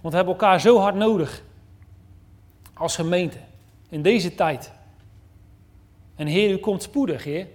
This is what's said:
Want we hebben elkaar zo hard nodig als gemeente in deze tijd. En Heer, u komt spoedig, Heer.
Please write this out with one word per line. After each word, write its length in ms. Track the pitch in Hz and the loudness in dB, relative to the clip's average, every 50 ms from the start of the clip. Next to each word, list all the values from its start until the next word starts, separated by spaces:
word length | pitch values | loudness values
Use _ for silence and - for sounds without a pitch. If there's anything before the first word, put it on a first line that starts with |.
Want 140 | _ 165 147 | _ -4 0
we 20 | |
hebben 180 | 175 185 175 185 | 0 0 0 0
elkaar 260 | 185 220 202 185 170 | 2 4 4 4 4
zo 180 | 135 214 240 226 | 6 6 6 6
hard 160 | 190 202 196 | 4 2 0
nodig 480 | 196 214 220 226 196 160 135 - - - - - - - - - - - - - - - - - - - - - - - - _ _ - - _ | 0 0 0 2 0 -2 -4 -6 -14 -18 -20 -20 -20 -20 -20 -20 -20 -20 -20 -20 -20 -20 -20 -20 -20 -20 -20 -20 -20 -20 -20 _ _ -20 -20 _
als 200 | - 160 165 - | -6 -6 -6 -4
gemeente 440 | - 165 165 175 180 180 156 - - - - - - _ - _ - - _ | -4 -4 -2 0 0 -2 -2 -6 -12 -20 -20 -20 -20 _ -20 _ -20 -20 _
in 140 | - 156 147 | -10 -2 0
deze 320 | 180 226 233 170 175 170 | 2 2 2 0 -2 -2
tijd. 380 | - 185 160 147 117 - - - - - - - - - - - - - - - - - - - _ - _ _ - - _ _ _ - - - | -2 -2 -2 -2 -4 -10 -16 -20 -20 -20 -20 -20 -20 -20 -20 -20 -20 -20 -20 -20 -20 -20 -20 -20 _ -20 _ _ -20 -20 _ _ _ -20 -20 -12
En 100 | - 151 | -8 -6
Heer, 240 | 151 151 185 208 208 | -2 0 2 2 2
u 60 | 196 | 2
komt 260 | 185 196 226 202 180 - | 0 -2 -4 -4 -4 -6
spoedig, 420 | - - 285 277 208 156 127 - | -6 -2 -2 -2 -2 -2 -6 -6
Heer. 220 | 143 143 165 190 185 - | -8 -8 -8 -8 -10 -16